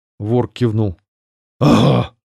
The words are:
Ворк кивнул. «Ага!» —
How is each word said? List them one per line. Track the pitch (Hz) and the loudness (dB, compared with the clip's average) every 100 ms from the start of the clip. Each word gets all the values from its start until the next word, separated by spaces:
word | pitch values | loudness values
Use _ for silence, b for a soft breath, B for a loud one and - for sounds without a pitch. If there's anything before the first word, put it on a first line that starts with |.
| _ - | _ -12
Ворк | 104 120 113 | -4 -2 -2
кивнул. | - 120 107 104 85 _ _ _ _ _ - | -2 -2 0 -4 -6 _ _ _ _ _ -2
«Ага!» — | 135 226 - 123 - _ _ | 2 4 2 0 -2 _ _